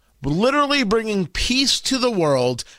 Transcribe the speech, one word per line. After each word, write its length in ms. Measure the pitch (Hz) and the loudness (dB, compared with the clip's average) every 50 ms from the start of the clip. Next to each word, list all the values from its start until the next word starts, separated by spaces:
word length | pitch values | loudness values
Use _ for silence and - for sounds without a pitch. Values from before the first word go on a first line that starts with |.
| _ _ _ - - | _ _ _ -8 -4
literally 600 | 139 147 175 220 262 277 294 285 277 285 285 247 | -2 0 2 2 2 2 2 2 2 2 0 2
bringing 440 | 190 226 226 220 220 208 196 175 | 2 0 0 0 0 -2 -2 -2
peace 520 | - - - - - 247 262 277 - - - | -4 -4 -6 -2 0 0 0 0 0 0 -2
to 180 | - - 269 | -2 -4 -2
the 140 | 254 247 247 | 0 0 0
world 540 | 226 185 160 147 139 127 123 123 127 120 - - - | 0 0 2 2 2 2 2 0 -2 -4 -8 -14 -18